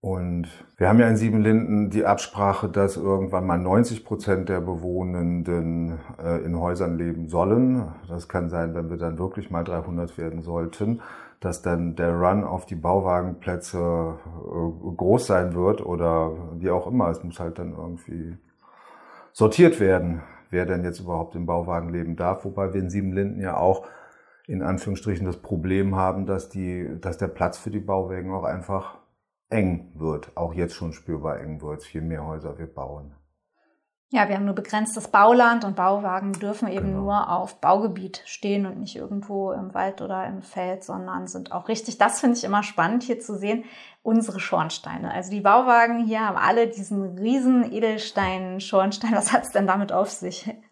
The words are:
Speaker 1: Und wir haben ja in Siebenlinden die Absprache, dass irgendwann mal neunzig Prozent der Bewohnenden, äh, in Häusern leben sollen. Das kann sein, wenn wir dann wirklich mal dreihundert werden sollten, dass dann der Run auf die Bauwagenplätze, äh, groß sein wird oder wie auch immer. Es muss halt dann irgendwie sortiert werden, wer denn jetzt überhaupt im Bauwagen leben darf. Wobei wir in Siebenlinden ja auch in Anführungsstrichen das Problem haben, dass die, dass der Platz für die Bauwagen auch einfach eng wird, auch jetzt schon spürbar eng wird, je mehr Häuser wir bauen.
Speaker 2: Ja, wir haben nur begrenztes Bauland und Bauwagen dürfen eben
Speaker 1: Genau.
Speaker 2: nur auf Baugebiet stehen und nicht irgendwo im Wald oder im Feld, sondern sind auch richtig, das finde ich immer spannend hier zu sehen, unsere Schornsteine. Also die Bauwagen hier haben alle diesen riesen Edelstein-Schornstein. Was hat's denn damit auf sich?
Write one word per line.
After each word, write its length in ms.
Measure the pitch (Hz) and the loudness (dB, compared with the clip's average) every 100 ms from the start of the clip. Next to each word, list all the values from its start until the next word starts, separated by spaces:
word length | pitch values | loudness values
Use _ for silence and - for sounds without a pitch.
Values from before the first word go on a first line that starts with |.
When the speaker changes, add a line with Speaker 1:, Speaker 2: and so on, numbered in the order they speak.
Speaker 1:
Und 480 | 92 92 87 87 85 - - _ | -4 -4 -2 -2 -4 -10 -20 _
wir 120 | 95 | 6
haben 120 | 113 | 8
ja 80 | 117 | 8
in 80 | 107 | 6
Siebenlinden 720 | 110 110 107 110 101 104 104 | 4 4 6 6 4 2 2
die 140 | 101 | 2
Absprache, 640 | 95 101 - - 101 95 101 | 4 2 0 0 2 2 0
dass 280 | 92 98 98 | 2 2 2
irgendwann 500 | 98 98 95 92 92 | 0 2 2 0 0
mal 120 | 87 | 0
neunzig 460 | 90 101 117 113 | 4 4 4 0
Prozent 440 | - 104 - 95 92 | -6 -6 0 0 0
der 120 | 92 | -2
Bewohnenden, 1400 | 87 87 90 90 92 90 85 87 85 87 82 85 85 82 - - | -2 -4 -4 -4 -2 -2 0 0 0 -2 0 -2 -4 -6 -12 -8
äh, 220 | 85 85 | -4 -2
in 160 | 82 85 | -2 -2
Häusern 360 | 87 87 90 82 | -2 -2 -2 -2
leben 300 | 85 82 82 | -4 -4 -4
sollen. 640 | 85 92 113 127 127 92 80 90 | 0 4 4 4 2 -2 -10 -10
Das 200 | 85 - | -12 -4
kann 200 | 92 85 | -4 -2
sein, 260 | 85 82 | -2 -2
wenn 140 | 82 82 | -4 -6
wir 100 | 82 | -4
dann 200 | 85 80 | -6 -4
wirklich 320 | 92 - - | -6 -6 -6
mal 140 | 85 | -4
dreihundert 520 | 85 87 82 85 85 - | -4 -4 -4 -6 -6 -6
werden 260 | 82 80 | -8 -8
sollten, 580 | 82 85 85 - 107 117 - - - _ | -6 -4 -6 -4 -2 -2 -6 -18 -20 _
dass 220 | - 87 | -6 -4
dann 340 | 90 85 85 82 | -2 0 -2 0
der 180 | 85 | 0
Run 300 | 85 90 101 | 4 4 4
auf 220 | 90 92 - | 0 -6 -8
die 100 | 87 | -6
Bauwagenplätze, 1040 | 82 95 92 90 90 85 - 90 - 92 | 0 2 2 0 0 -6 -6 -6 -6 -4
äh, 1160 | 85 85 82 80 - 82 - 85 85 82 90 85 | 0 0 -2 -8 -14 -14 -10 -4 -4 -6 -10 -2
groß 300 | 90 120 120 | 4 4 6
sein 280 | 95 90 | 2 4
wird 300 | 85 90 107 | 2 2 2
oder 680 | - 87 85 82 80 80 85 82 | -2 0 2 2 0 -2 -10 -6
wie 100 | 90 | 0
auch 160 | 90 87 | 0 0
immer. 220 | 123 87 | 0 2
Es 160 | 85 | 0
muss 160 | 85 - | -6 -8
halt 180 | 85 82 | -8 -8
dann 140 | 87 | -10
irgendwie 640 | 78 82 85 - 85 80 85 _ _ _ _ - - - - - | -10 -12 -12 -12 -12 -10 -14 _ _ _ _ -20 -20 -20 -20 -20
sortiert 480 | - 110 - 170 - | 4 4 8 8 8
werden, 420 | 98 92 85 82 - - _ | 4 4 2 -4 -8 -20 _
wer 160 | 90 90 | -2 0
denn 180 | 90 | 0
jetzt 160 | 90 85 | -2 -6
überhaupt 340 | 90 82 82 | -6 -4 -4
im 120 | 87 85 | -6 -2
Bauwagen 420 | 85 87 85 85 | -2 0 -4 -4
leben 260 | 85 85 | -4 -4
darf. 300 | 82 90 95 | -2 -2 -2
Wobei 280 | 98 - 95 | -4 -4 -2
wir 80 | 95 | -2
in 100 | 92 | -2
Siebenlinden 520 | 98 95 92 98 98 | -2 -2 0 -2 -2
ja 140 | 95 - | -4 2
auch 320 | 90 95 - - - _ _ _ - | 2 2 -2 -20 -20 _ _ _ -8
in 160 | 92 | -4
Anführungsstrichen 640 | 90 92 - 95 - 92 92 | -2 -2 -2 -4 -2 -2 -2
das 120 | 85 | -6
Problem 580 | - 92 87 95 98 95 | -6 -4 0 0 2 2
haben, 300 | 92 98 95 | 0 0 -2
dass 220 | 95 - | -4 -4
die, 520 | 98 92 90 87 85 | -8 -6 -6 -8 -6
dass 180 | 92 82 | -6 -4
der 80 | 95 | -6
Platz 320 | - - - | -2 -2 -2
für 120 | - | -8
die 100 | 104 | -6
Bauwagen 520 | 101 95 92 92 92 | -2 -2 -2 -6 -6
auch 120 | 95 | -4
einfach 540 | 80 90 87 98 - - _ _ _ _ _ | -4 -4 -4 -6 -6 -16 _ _ _ _ _
eng 440 | 113 92 85 - | 2 2 0 -6
wird, 420 | 76 80 76 - - | -6 -4 -4 -6 -6
auch 180 | 85 | -6
jetzt 200 | 85 85 | -2 -4
schon 180 | - 85 | -4 -10
spürbar 460 | 78 - 78 76 71 | -10 -8 -6 -4 -6
eng 240 | 76 78 | -8 -10
wird, 220 | 76 76 | -10 -10
je 160 | - 80 | -10 -8
mehr 260 | 80 78 76 | -6 -6 -8
Häuser 320 | 78 76 73 | -10 -10 -12
wir 80 | 82 | -12
bauen. 480 | - 67 73 71 71 _ _ _ _ _ _ _ _ _ | -12 -12 -12 -16 -20 _ _ _ _ _ _ _ _ _
Speaker 2:
Ja, 200 | 262 202 | 0 2
wir 60 | |
haben 100 | 196 | 2
nur 120 | 202 196 | 0 -2
begrenztes 500 | 202 214 220 220 - | -2 -2 -2 -4 2
Bauland 580 | 185 208 240 240 233 | 8 10 10 8 4
und 120 | 214 196 | 0 0
Bauwagen 560 | 185 202 202 185 196 | 2 2 0 -2 -4
dürfen 340 | 190 202 208 226 | -4 -6 -4 -4
eben 220 | 190 196 | -2 -2
Speaker 1:
Genau. 140 | 190 | -2
Speaker 2:
nur 280 | 196 202 - | 0 0 0
auf 300 | 175 196 - | -2 -4 -2
Baugebiet 640 | 143 190 220 180 185 185 - | 4 4 2 -4 -10 -14 -16
stehen 400 | - 208 202 196 | -8 -2 0 -2
und 140 | - | -4
nicht 160 | 208 - | -10 -10
irgendwo 560 | - 202 202 196 190 | -8 -8 -6 -4 -4
im 200 | 202 190 | -4 -6
Wald 300 | 196 190 196 | -2 -2 -4
oder 240 | 190 185 190 | -8 -6 -6
im 160 | 196 | -8
Feld, 400 | 185 - 185 185 | -12 -8 -6 -6
sondern 460 | - 185 185 185 185 | -8 -10 -8 -8 -8
sind 240 | 185 180 | -12 -10
auch 160 | 180 - | -10 -4
richtig, 280 | 220 - - | -6 -6 2
das 220 | - - | 2 4
finde 180 | 262 240 | 2 2
ich 60 | |
immer 220 | - 202 | 0 0
spannend 400 | 208 - 170 240 | 0 0 2 0
hier 160 | - 233 | -2 -6
zu 160 | - 202 | -6 -6
sehen, 260 | 202 233 - - - _ | -2 -2 -4 -18 -20 _
unsere 380 | - 220 220 190 | 2 2 2 -6
Schornsteine. 720 | - 175 160 - - - - | -2 0 0 -4 -10 -8 -6
Also 180 | - 185 | -6 -6
die 120 | 208 | 0
Bauwagen 600 | 196 220 254 233 233 233 | 6 6 8 6 6 4
hier 220 | 226 220 220 | 0 0 0
haben 120 | 185 | 2
alle 280 | - 226 233 | 4 4 4
diesen 500 | 214 196 202 190 180 | 0 -4 -4 -4 -4
riesen 540 | 208 269 254 254 226 | 0 2 4 4 4
Edelstein-Schornstein. 1400 | 208 226 214 - - 190 185 185 185 190 196 190 202 226 | 2 0 0 -4 -2 0 -2 -4 -6 0 2 4 0 0
Was 200 | 214 202 | 0 2
hat's 200 | 247 - | 0 0
denn 160 | 202 196 | 0 2
damit 240 | 190 202 | 2 0
auf 180 | 185 202 | 0 0
sich? 420 | - 180 175 - - _ | -2 -8 -8 -10 -12 _